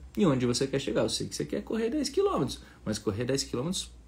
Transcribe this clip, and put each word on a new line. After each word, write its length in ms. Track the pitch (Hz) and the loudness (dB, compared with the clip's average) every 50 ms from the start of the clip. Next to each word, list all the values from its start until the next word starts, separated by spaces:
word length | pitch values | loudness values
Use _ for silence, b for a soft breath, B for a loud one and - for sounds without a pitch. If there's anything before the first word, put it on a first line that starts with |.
| - - - - | -12 -6 0 4
e 80 | 208 | 4
onde 220 | 170 135 127 127 120 | 6 6 4 4 2
você 180 | 123 - 143 | 2 2 0
quer 140 | 135 - 107 | 0 0 -2
chegar. 240 | - - 117 139 117 | -2 0 0 2 2
Eu 60 | 110 | 2
sei 180 | 110 - - 101 | 0 -2 -4 -4
que 80 | - | -4
você 100 | - - | -6 -4
quer 160 | 151 - - | -4 -4 -4
correr 300 | 214 - - 220 226 226 | -4 -2 -2 -2 0 0
dez 180 | 262 311 277 233 | 0 0 -2 -2
quilômetros, 500 | - 370 392 403 370 247 147 123 - - B B B B B | 2 2 2 2 2 2 0 -2 -2 -6 B B B B B
mas 140 | - 107 - | -4 -4 -2
correr 260 | - - 98 104 123 | -2 -2 -2 0 0
dez 200 | 120 135 135 - | 0 0 0 0
quilômetros 480 | - - 120 123 - 190 - - - - - - | -2 -4 -2 -2 -2 -2 -4 -6 -8 -12 -20 -20